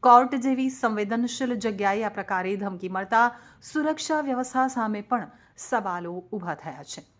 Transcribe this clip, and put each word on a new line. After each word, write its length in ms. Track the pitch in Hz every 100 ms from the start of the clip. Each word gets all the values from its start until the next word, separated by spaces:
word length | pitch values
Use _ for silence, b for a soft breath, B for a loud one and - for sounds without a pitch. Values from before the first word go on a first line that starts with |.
કોર્ટ 320 | 254 240 262
જેવી 360 | 269 254 254 262
સંવેદનશીલ 840 | 262 233 214 208 233 240 - 262
જગ્યાએ 480 | 240 220 196 202 202
આ 60 | 214
પ્રકારે 480 | 202 196 190 185 196
ધમકી 320 | 202 180 185
મળતા 420 | 185 196 226 240 240 B B -
સુરક્ષા 480 | 311 302 311 - 311
વ્યવસ્થા 480 | 285 247 254 262 262
સામે 320 | 262 220 208
પણ 300 | 208 247 180 B B - -
સવાલો 440 | 240 202 175 175
ઊભા 420 | 175 180 214 175
થયા 280 | 151 160 139
છે. 200 | 143 - - _